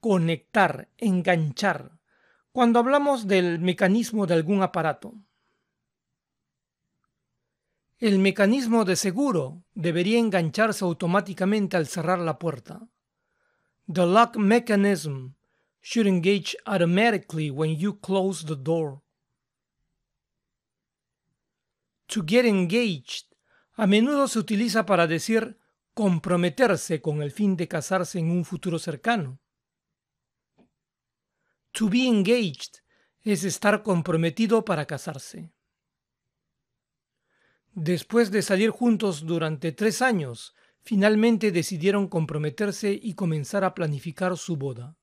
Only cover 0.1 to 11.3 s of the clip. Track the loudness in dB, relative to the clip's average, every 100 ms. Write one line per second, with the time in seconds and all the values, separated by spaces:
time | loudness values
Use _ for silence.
0.1 | 2 2 -2 _ 2 2 0 -10 _ 0
1.1 | 0 2 0 0 -2 -2 -2 -8 _ _
2.1 | _ _ _ _ 2 4 4 4 2 2
3.1 | 0 2 2 2 0 0 2 2 2 0
4.1 | -2 2 2 2 0 0 0 -2 -4 -10
5.1 | -20 _ _ _ _ _ _ _ _ _
6.1 | _ _ _ _ _ _ _ _ _ _
7.1 | _ _ _ _ _ _ _ _ _ 2
8.1 | 4 2 4 2 2 2 2 2 0 -2
9.1 | -2 0 0 -4 -10 _ -6 -2 0 2
10.1 | 2 2 0 -2 0 -2 0 -4 -2 0
11.1 | 0 -2